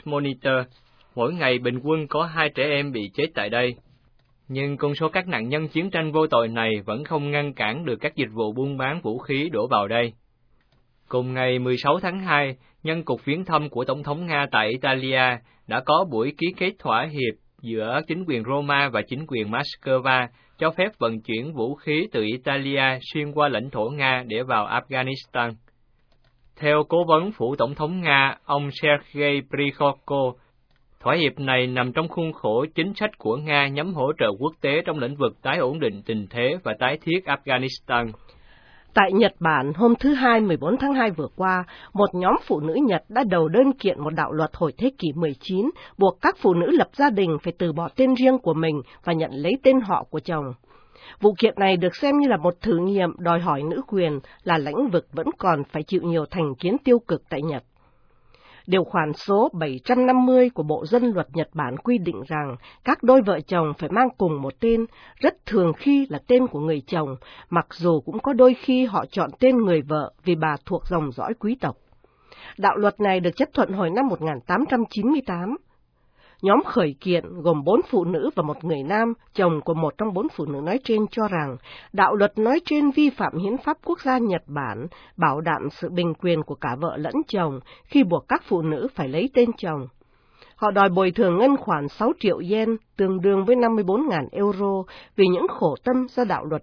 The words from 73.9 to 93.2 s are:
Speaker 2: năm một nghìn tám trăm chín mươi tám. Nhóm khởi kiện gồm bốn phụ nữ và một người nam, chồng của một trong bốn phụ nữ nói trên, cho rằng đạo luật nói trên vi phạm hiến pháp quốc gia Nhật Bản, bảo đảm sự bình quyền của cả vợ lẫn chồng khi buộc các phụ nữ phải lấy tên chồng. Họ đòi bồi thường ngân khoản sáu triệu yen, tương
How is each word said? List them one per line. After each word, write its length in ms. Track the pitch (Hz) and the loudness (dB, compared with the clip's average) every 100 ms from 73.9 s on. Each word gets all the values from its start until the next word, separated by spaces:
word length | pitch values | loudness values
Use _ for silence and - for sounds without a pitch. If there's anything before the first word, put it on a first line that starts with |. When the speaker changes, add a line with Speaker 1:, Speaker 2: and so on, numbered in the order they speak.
Speaker 2:
năm 160 | 196 269 | 0 0
một 160 | 180 | 0
nghìn 180 | 156 139 - | -4 -4 -2
tám 180 | 185 285 | -2 0
trăm 100 | 247 226 | 0 -2
chín 180 | - 220 | -2 0
mươi 140 | 302 - | 0 -2
tám. 300 | 175 185 285 _ _ _ _ _ _ _ _ | -6 -6 -8 _ _ _ _ _ _ _ _
Nhóm 200 | 190 202 | 2 4
khởi 300 | - - 165 135 | 2 0 0 -2
kiện 240 | 185 175 87 180 | 0 0 -2 -2
gồm 220 | 156 156 | 0 2
bốn 160 | 143 226 359 | 4 2 2
phụ 140 | 226 | 0
nữ 260 | 170 180 247 | 0 0 -2
và 80 | 247 | -2
một 220 | 151 151 | -2 -4
người 180 | 156 151 | -4 -4
nam, 300 | 139 208 233 226 _ | -2 0 0 -2 _
chồng 260 | - 185 156 | 0 2 2
của 100 | 156 | -2
một 200 | 160 156 - | -2 -2 -2
trong 160 | 214 | -4
bốn 120 | 185 285 - | -2 -4 -6
phụ 80 | |
nữ 160 | 139 139 | -8 -6
nói 200 | 151 233 | -4 -4
trên, 220 | - 220 214 | 0 0 -2
cho 180 | - 214 | -2 -2
rằng 280 | 180 139 123 - - - | -2 -6 -8 -14 -20 -6
đạo 220 | 190 190 | 0 2
luật 240 | 208 202 - | 4 2 2
nói 220 | 220 302 | 2 0
trên 260 | - 302 285 | 0 0 2
vi 200 | 277 294 | 4 2
phạm 280 | - 196 160 | 2 -4 -2
hiến 180 | 196 254 | -4 -4
pháp 120 | - 311 | -4 -4
quốc 160 | - 339 | -4 -4
gia 180 | 269 254 | 0 0
Nhật 240 | 233 175 - | 0 -2 -4
Bản, 400 | 143 131 104 151 - - - | -6 -6 -6 -10 -14 -16 0
bảo 240 | 160 139 | 0 0
đảm 300 | 165 151 143 | -2 -2 -4
sự 180 | - 175 | -8 -6
bình 240 | 180 170 | -2 -2
quyền 280 | 156 180 165 | -2 0 0
của 120 | 151 | -2
cả 220 | 147 - 127 | -8 -6 -4
vợ 160 | 160 - | -4 -4
lẫn 180 | 151 269 320 | -6 -4 -4
chồng 320 | 208 165 135 - - | -2 -2 -4 -12 -20
khi 200 | - 285 | 0 2
buộc 240 | 208 170 - | 4 2 0
các 140 | 311 - | -4 0
phụ 140 | 180 | -2
nữ 260 | 160 151 247 | 0 -2 -4
phải 140 | - 139 | -4 -4
lấy 220 | 147 247 | -2 0
tên 160 | 254 240 226 | 4 2 2
chồng. 280 | 185 151 135 - _ _ _ _ - - | -6 -6 -8 -16 _ _ _ _ -20 -4
Họ 140 | 214 | 0
đòi 180 | 196 196 | 4 4
bồi 220 | 180 190 | 4 2
thường 280 | 175 196 175 | 4 2 4
ngân 180 | 262 277 | 4 4
khoản 320 | - 160 143 | 0 -2 -2
sáu 240 | - 226 339 | -2 -2 0
triệu 180 | 202 - 175 | 0 0 0
yen, 260 | 214 220 226 _ - | 0 0 -2 _ -2
tương 240 | 190 190 | 0 2